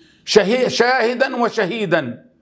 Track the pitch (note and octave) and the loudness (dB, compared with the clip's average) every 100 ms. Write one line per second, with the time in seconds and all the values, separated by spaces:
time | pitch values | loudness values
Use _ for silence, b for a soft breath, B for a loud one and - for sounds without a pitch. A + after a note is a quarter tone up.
0 | B B - G#3+ F#3+ B3 A#3+ - A#3+ C4 | B B 2 2 4 2 0 0 2 2
1 | A3+ B3 C4+ B3 A#3 A3 F3+ A3+ G3 E3 | 0 -2 -4 -2 -2 -2 -4 -4 -2 -2
2 | B2+ A#2 - _ | -2 -10 -18 _